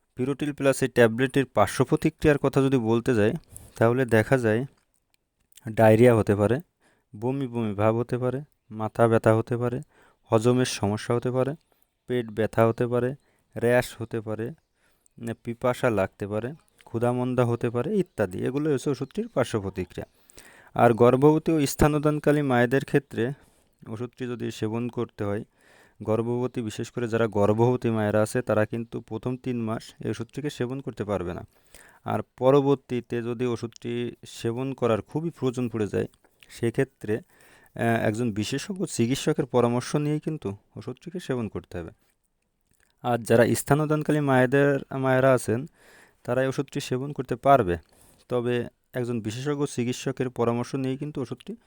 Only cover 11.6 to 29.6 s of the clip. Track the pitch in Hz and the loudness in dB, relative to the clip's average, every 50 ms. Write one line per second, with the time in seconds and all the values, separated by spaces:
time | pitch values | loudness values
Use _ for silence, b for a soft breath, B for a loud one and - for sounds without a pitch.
11.6 | _ _ _ _ _ _ _ _ _ - 123 123 117 113 104 110 110 104 - - | _ _ _ _ _ _ _ _ _ -4 -4 -4 -4 -4 -4 -4 -4 -2 2 2
12.6 | 113 113 113 - 123 120 120 120 120 123 139 - _ _ _ _ _ _ - 113 | 2 2 2 0 -2 -2 0 -2 -2 -2 -4 -8 _ _ _ _ _ _ -6 -2
13.6 | 110 120 123 123 123 - - - 117 - - 117 107 110 107 104 110 127 160 _ | 2 2 2 2 0 -2 -8 -12 -12 -8 -8 -8 -6 -6 -8 -8 -8 -10 -10 _
14.6 | _ _ _ _ _ _ _ _ _ _ _ - 117 117 110 _ - 120 117 - | _ _ _ _ _ _ _ _ _ _ _ -12 -10 -10 -10 _ -8 -10 -8 -2
15.6 | - 127 123 - - 127 110 98 95 - _ - 104 98 104 107 110 123 160 - | -2 -2 0 2 0 0 2 2 0 -2 _ -8 -8 -6 -6 -6 -6 -8 -12 -14
16.6 | _ _ _ _ _ - - 117 117 120 123 123 123 127 123 120 123 117 117 113 | _ _ _ _ _ -8 -4 -2 0 0 0 0 -2 -2 0 0 0 0 0 -2
17.6 | - 120 113 120 120 160 220 202 180 _ - - 104 90 92 101 113 131 127 143 | -2 -4 -2 -4 -4 -2 -2 -2 -2 _ -2 -2 -2 -2 -2 -4 -4 -4 -2 -2
18.6 | 151 156 143 127 - 151 139 - 139 135 - - 226 233 - 143 120 - - 110 | 0 0 -2 0 0 -2 -4 -4 -6 -8 -6 -8 -8 -4 -2 -2 -2 -2 -2 -4
19.6 | 95 95 - - 90 - - - - _ B B B B B B B B B B | -4 -6 -6 -8 -10 -10 -10 -14 -14 _ B B B B B B B B B B
20.6 | B B B - 113 120 120 104 120 120 127 127 139 151 156 160 - - 160 156 | B B B 4 4 4 6 6 6 6 6 6 6 6 4 4 2 0 0 2
21.6 | 143 - - - - 151 147 151 143 151 151 147 - 151 147 151 147 135 127 120 | 0 0 2 2 2 4 4 2 0 0 0 0 2 2 2 2 2 2 4 4
22.6 | 120 120 131 139 139 - - 147 - - - 110 113 123 143 b b b b b | 4 4 2 0 0 0 -2 -2 -2 -2 -4 -4 -4 -4 -4 b b b b b
23.6 | b b b _ - - 113 107 120 117 _ - 127 120 123 117 117 117 - - | b b b _ -16 -14 -12 -10 -10 -12 _ -10 -10 -8 -8 -6 -8 -8 -6 -6
24.6 | 110 107 110 117 120 120 - 123 117 - _ - 107 101 101 110 - _ b b | -6 -4 -4 -4 -6 -6 -6 -6 -8 -8 _ -6 -4 -4 -4 -6 -8 _ b b
25.6 | b b b b b b b b 104 107 107 113 113 117 123 120 123 127 - 135 | b b b b b b b b -4 -2 0 0 0 -2 -2 -2 -4 -4 -4 -6
26.6 | 117 107 - - 117 - - 123 120 110 110 113 117 113 95 104 101 101 107 110 | -6 -6 -6 -8 -10 -8 -6 -6 -4 -2 0 0 0 2 2 2 4 4 4 4
27.6 | 117 123 127 123 - 120 113 110 107 104 104 107 107 - - 127 120 - 107 104 | 4 2 2 0 0 -2 0 0 0 2 2 2 2 2 -2 -4 0 0 2 2
28.6 | 107 - - 117 117 - - 123 120 - 110 110 - 123 127 127 - 135 123 120 | 0 0 -2 -8 -10 -8 -10 -12 -10 -10 -10 -6 -6 -6 -6 -6 -6 -6 -4 -4